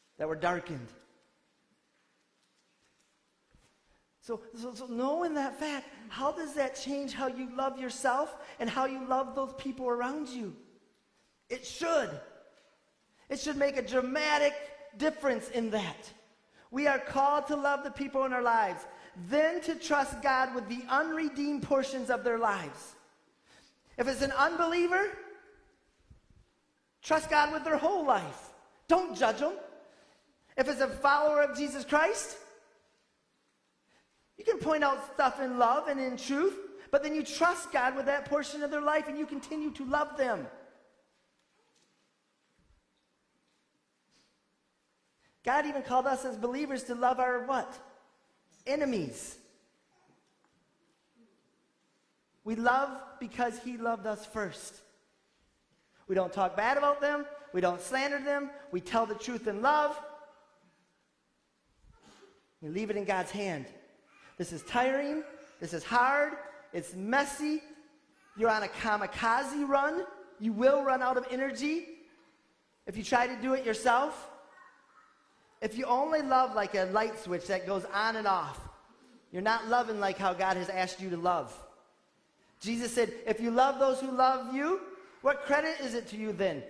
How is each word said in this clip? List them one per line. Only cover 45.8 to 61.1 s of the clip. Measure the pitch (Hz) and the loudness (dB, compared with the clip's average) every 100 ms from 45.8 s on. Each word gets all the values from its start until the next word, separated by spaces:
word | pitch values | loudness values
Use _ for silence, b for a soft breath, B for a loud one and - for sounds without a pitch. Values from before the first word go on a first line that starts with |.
called | 262 247 262 | 0 2 2
us | 262 262 | 0 -4
as | 214 | -4
believers | 240 262 294 262 | -4 -2 -4 -4
to | - 240 | -4 0
love | 254 254 | 2 2
our | 254 247 247 | 2 0 -2
what? | 262 - - - - _ _ _ _ _ _ - | -2 -4 -10 -20 -20 _ _ _ _ _ _ -4
Enemies. | 294 277 220 139 - - - - _ _ _ _ _ _ _ _ _ _ _ _ _ _ _ _ 233 226 _ _ _ _ _ _ _ _ _ _ _ | 0 0 0 -4 -8 -14 -16 -20 _ _ _ _ _ _ _ _ _ _ _ _ _ _ _ _ _ _ _ _ _ _ _ _ _ _ _ _ _
We | 214 226 | -6 0
love | 240 254 277 262 - - | 4 4 2 -6 -14 -12
because | 240 - 240 233 | -8 -2 -2 -2
he | 247 240 | -10 -4
loved | 233 226 208 | -2 -2 -4
us | 208 - | -8 -8
first. | 220 190 139 - - - _ _ _ _ _ _ _ _ _ b b b | -6 -6 -8 -14 -18 -20 _ _ _ _ _ _ _ _ _ b b b
We | 190 | 0
don't | 180 | 2
talk | 202 185 190 | 2 0 2
bad | 226 277 | 2 4
about | 285 285 | 4 4
them. | 285 294 285 - B | 2 0 -4 -12 B
We | 180 | 0
don't | 180 175 | 2 0
slander | - 262 277 285 | -2 -2 0 -2
them. | 277 285 277 - B | -2 -2 -4 -10 B
We | 180 | -8
tell | - 226 226 | -2 0 0
the | 214 | -4
truth | - 233 220 | -6 -6 -4
in | 202 | 0
love. | 262 302 294 - - - - - _ _ _ _ _ _ _ | 4 4 2 -2 -10 -16 -20 -20 _ _ _ _ _ _ _